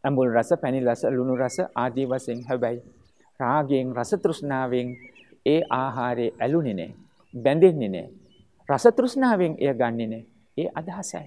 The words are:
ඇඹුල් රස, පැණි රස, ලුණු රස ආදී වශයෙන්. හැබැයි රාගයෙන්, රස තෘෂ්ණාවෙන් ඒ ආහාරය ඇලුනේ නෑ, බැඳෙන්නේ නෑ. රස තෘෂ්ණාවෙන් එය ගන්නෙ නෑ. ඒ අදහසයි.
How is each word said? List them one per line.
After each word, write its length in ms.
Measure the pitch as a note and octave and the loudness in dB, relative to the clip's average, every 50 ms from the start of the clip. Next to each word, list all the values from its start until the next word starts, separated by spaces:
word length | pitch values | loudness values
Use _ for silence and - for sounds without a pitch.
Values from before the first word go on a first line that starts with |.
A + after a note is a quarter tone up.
| - | -2
ඇඹුල් 260 | C3+ C#3+ B2+ C3 B2 | 0 2 2 2 4
රස, 200 | A2+ A#2 A2+ - F3 | 4 2 2 2 2
පැණි 240 | D#3+ - C3 C3 C3+ | 0 0 0 -2 0
රස, 200 | B2+ A#2+ A#2 A#2 - | 0 0 0 0 0
ලුණු 300 | A2+ C3+ B2 B2+ C3 B2+ | -2 0 0 0 0 0
රස 220 | B2 C3 B2 - - - - | 0 0 -2 -2 -4 -4 -4
ආදී 340 | - B2 A#2+ B2+ A#2 C3 C3+ | -2 -2 -2 -2 -2 -2 -2
වශයෙන්. 340 | B2 C3 C3 - - A#2+ A#2+ A#2+ | -2 -2 -4 -4 -6 -8 -8 -6
හැබැයි 380 | A#2+ C3 B2 A#2+ A2+ A#2+ A#2+ - - - _ _ _ _ _ _ _ _ - | -4 -4 -2 -2 -2 -4 -6 -10 -16 -20 _ _ _ _ _ _ _ _ -4
රාගයෙන්, 540 | C3+ A#2+ C3+ D3+ D3 C3+ C#3+ C3+ B2+ B2+ B2+ | -2 0 2 2 2 2 0 0 0 -2 -4
රස 180 | A#2+ B2 - G#3 | -4 -4 -2 -2
තෘෂ්ණාවෙන් 760 | F#3 - F3+ D#3+ - - C#3+ C3+ C3 C3 B2+ B2 B2 B2 B2 B2 - - - - - - _ - _ - | 0 0 0 -2 -2 -4 -4 -4 -2 -2 -2 0 -2 -2 -4 -6 -12 -16 -20 -20 -20 -20 _ -14 _ 0
ඒ 180 | - D3 D#3+ E3+ - | 2 2 2 2 0
ආහාරය 580 | B2 B2+ C3 C3+ A#2 C3 A#2+ B2 B2 A#2 A#2+ A2+ - | -2 -2 -2 -2 -4 -4 -2 -2 -2 -2 -2 -4 -4
ඇලුනේ 400 | - A2 B2+ D3+ E3+ D#3 B2 G#2 | -2 -2 0 0 0 0 -2 -4
නෑ, 180 | F2+ E2 - - - - _ _ _ _ _ - | -4 -6 -10 -12 -18 -20 _ _ _ _ _ -10
බැඳෙන්නේ 560 | B2 A2+ C3+ C#3+ E3 F3 F#3 E3 D3 A#2+ G2+ | -2 0 2 4 6 6 6 6 4 0 -2
නෑ. 180 | F#2+ F2 D#2 - - - - _ _ _ _ _ _ _ _ - | -4 -6 -8 -10 -16 -20 -20 _ _ _ _ _ _ _ _ -2
රස 160 | C#3+ - - A#3+ | 2 6 6 6
තෘෂ්ණාවෙන් 640 | A3+ - A#3+ B3 - C#4 C4 B3 A3+ F#3+ F3+ D#3+ D#3 - | 6 6 2 0 0 0 2 2 2 2 2 0 0 0
එය 160 | - C#3 C3+ | 0 0 2
ගන්නෙ 340 | A2+ B2 A#2 A#2 A#2 A2+ A2 | 2 0 0 0 -2 -4 -6
නෑ. 160 | A2+ A2+ - - _ _ _ _ _ - | -6 -8 -12 -16 _ _ _ _ _ -6
ඒ 100 | E3 - | -6 -6
අදහසයි. 540 | - - D#3+ F#3 F3 G3 F#3+ - - E3 D#3 | -6 -8 -10 -10 -10 -10 -10 -10 -10 -12 -12